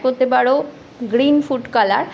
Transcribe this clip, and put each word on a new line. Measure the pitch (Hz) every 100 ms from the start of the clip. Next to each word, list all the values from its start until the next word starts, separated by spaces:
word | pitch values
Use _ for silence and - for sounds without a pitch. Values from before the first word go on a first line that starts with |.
করতে | 254 254 254
পারো | 254 247 277 294 - - -
গ্রিন | 233 220 277 294
ফুড | 294 262 233
কালার, | 240 202 208 359